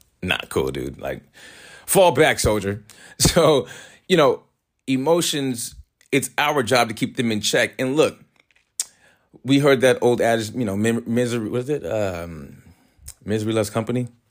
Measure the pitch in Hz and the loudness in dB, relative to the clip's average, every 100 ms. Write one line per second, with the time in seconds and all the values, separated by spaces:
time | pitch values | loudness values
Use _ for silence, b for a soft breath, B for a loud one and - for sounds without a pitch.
0 | _ _ 78 73 - - 67 67 65 65 | _ _ -6 -6 -4 -4 -4 -4 -8 -8
1 | 69 67 - B B B B B - 180 | -10 -10 -14 B B B B B 0 4
2 | 180 135 151 117 120 107 98 101 - - | 4 4 2 2 0 0 -2 -8 -12 -20
3 | - - - - 151 143 B B B B | -20 -2 2 4 4 4 B B B B
4 | - 180 139 - _ _ _ _ - 131 | 0 4 4 2 _ _ _ _ -4 -2
5 | 139 170 170 147 135 120 - - - _ | 2 2 0 -4 -4 -6 -10 -14 -20 _
6 | _ 139 131 - 147 147 113 127 117 110 | _ -2 -2 -2 0 0 2 2 2 -2
7 | 123 - 117 107 - 135 110 - 131 147 | -6 -4 -2 -2 0 0 0 -2 -2 2
8 | 123 - - _ _ _ _ - b b | 0 0 -16 _ _ _ _ -12 b b
9 | b b b - 123 139 147 135 127 120 | b b b -12 0 2 4 4 4 4
10 | 120 120 117 113 107 120 113 98 110 117 | 2 2 2 0 -2 -6 -4 0 0 0
11 | 113 117 123 120 107 120 127 147 82 110 | -2 -2 -2 -2 -4 -6 -4 -6 -4 -2
12 | 101 87 85 80 - - b b b b | -2 -4 -10 -12 -16 -20 b b b b
13 | - - - 110 107 110 104 117 110 123 | -20 -16 -6 -4 -2 -2 -2 -4 -4 -4
14 | 123 - _ | -6 -12 _